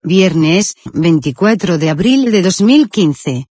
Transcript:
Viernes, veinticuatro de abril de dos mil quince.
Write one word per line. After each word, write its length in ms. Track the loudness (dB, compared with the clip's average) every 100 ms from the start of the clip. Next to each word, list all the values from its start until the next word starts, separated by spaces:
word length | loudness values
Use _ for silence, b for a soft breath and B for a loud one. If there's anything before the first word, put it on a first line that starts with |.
Viernes, 720 | 0 0 2 2 2 0 -2 -8 -10
veinticuatro 840 | -2 0 0 -2 -2 0 0 -2 -2
de 120 | -2
abril 420 | -2 0 0 2
de 100 | 0
dos 200 | 0 0
mil 260 | 2 2 2
quince. 600 | 0 0 -2 -6 -8 -8